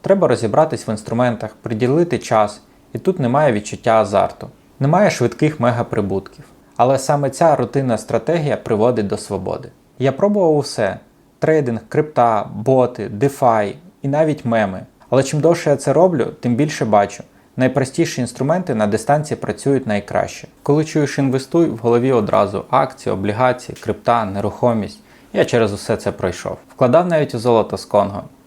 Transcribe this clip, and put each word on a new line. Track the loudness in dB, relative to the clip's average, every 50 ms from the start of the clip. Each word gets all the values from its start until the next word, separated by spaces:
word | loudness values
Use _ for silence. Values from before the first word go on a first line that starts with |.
Треба | 0 0 2 4 4 2
розібратись | 2 2 0 0 2 2 2 2 0 -4 -6 -6
в |
інструментах, | -6 -6 -6 -4 -2 0 0 0 -2 -4 -8 -12 -12 -12 -8
приділити | -8 -4 -2 0 2 2 2 0 0 -2 -4
час, | -2 0 2 2 2 0 -2 -8 -20 _ _ _ _ _ -14
і | -4
тут | -2 -2 -2 0
немає | -2 0 2 2 2 2 2
відчуття | 0 -4 -6 -12 -4 0 2 4
азарту. | 4 2 2 2 0 0 0 -2 -8 -14 -16 -16 _ _ _ _ -4
Немає | 0 2 2 4 4 2
швидких | 2 2 0 -2 0 0 0 0 0 0
мегаприбутків. | 0 0 0 0 -4 -4 -4 -4 -4 -2 -4 -6 -6 -8 -16 -20 -20 -20 _ _ _ _ _
Але | 0 2 2 2 2
саме | 0 0 0 0 0 -2
ця | 0 2 2 4 4
рутинна | 2 0 -2 -2 -2 0 0 -2 -2
стратегія | -2 -4 -4 -2 0 0 -2 0 0 -2 -2
приводить | -2 -2 -2 0 2 2 2 2 0 -2
до | -2 -4 -6
свободи. | -6 -6 -6 -6 -6 -6 -8 -8 -10 -14 -20 _ _ _ _ -2
Я | -2 -2 0
пробував | 0 0 0 2 2 2 4 2
усе. | 2 0 -2 -2 -2 -2 -2 -2 -6 -12 _ _ _ _ _ _ _
Трейдинг, | 0 2 2 2 2 0 -2 -4 -6 -2
крипта, | 0 0 0 0 0 2 2 4 2 0 -2 -4 -8
боти, | -4 0 2 4 4 2 2 -2 -6 -8 -8 -4 -2
DeFi | -2 -2 0 2 2 2 4 2 0 -2 -6 -10 -16 -20 -16 _ -4
і | -2
навіть | 0 2 2 0 0 -2 -2
меми. | 0 0 0 0 0 -4 -8 -12 -16 _ _ -6 _
Але | 0 2 2
чим | 2 0 2
довше | 2 2 2 2 2 0
я | 0
це | 2 0 0 4
роблю, | 4 4 4 4 0 -2 -4 -4 -4
тим | -2 0 2
більше | 2 0 0 0 -2 0
бачу. | 2 4 4 4 2 -2 -10 -18 -20 _ _ _ _ _
Найпростіші | 0 0 0 2 0 -2 -2 0 -2 -2 -2 -2 -4
інструменти | -6 -6 -4 -4 -2 0 0 0 -2 -2 -2
на | 0 0
дистанції | 0 0 0 2 2 0 0 0 -2 -6 -6
працюють | -6 -6 -8 -4 0 0 0 0 0
найкраще. | -2 -2 -4 -4 -2 -2 -2 -2 -2 -6 -14 -18 -20 _ _ _
Коли | 0 2 2 0
чуєш | 0 0 -2 -2 0 0 -2
"інвестуй", | 0 0 0 -2 -2 0 0 2 2
в | 2 0 -2
голові | 0 2 2 2 2 2 2
одразу: | 2 2 2 2 2 2 0 -2 -6 -4 0
акції, | 0 0 0 0 -4 -8 -6 -6 -4
облігації, | -2 -2 -4 0 0 0 0 0 -2 -6 -14 -16 -10
крипта, | -6 -6 -6 -4 0 0 0 0 0
нерухомість. | -4 -4 -4 -4 -4 -2 0 0 0 0 0 -4 -6 -10 -16 -20 _ -20 -20 -20 _ -2
Я | -2 0
через | 0 2 0 0 0 -2
усе | -4 -4 -4 -4
це | -4 -4 -6 -6
пройшов. | -4 -4 -4 -4 -6 -8 -10 -10 -10 -14 -20 -2
Вкладав | 0 2 4 4 4 4
навіть | 2 0 0 -2 -2 -4
у | -2
золото | 0 2 4 4 2 0 -4
з | -8 -6
Конго. | 0 0 2 2 0 -2 -8 -12 -12 -18 _ _